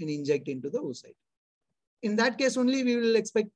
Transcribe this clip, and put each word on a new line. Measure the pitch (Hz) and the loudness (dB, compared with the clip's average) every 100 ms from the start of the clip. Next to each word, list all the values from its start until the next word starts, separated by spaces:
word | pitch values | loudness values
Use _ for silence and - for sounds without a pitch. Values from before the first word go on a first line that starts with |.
and | 156 | -8
inject | 147 139 143 143 | -4 0 -2 -2
into | 131 135 | -8 -6
the | 226 | -6
oocyte. | 185 123 - - _ _ _ _ _ _ _ _ | -6 -10 -16 -20 _ _ _ _ _ _ _ _
In | 220 214 | -2 2
that | 240 233 | 0 2
case | 269 247 | 0 2
only | 247 269 | 2 2
we | 247 240 | 2 2
will | 233 226 | 4 2
expect | 208 220 214 | 2 0 -2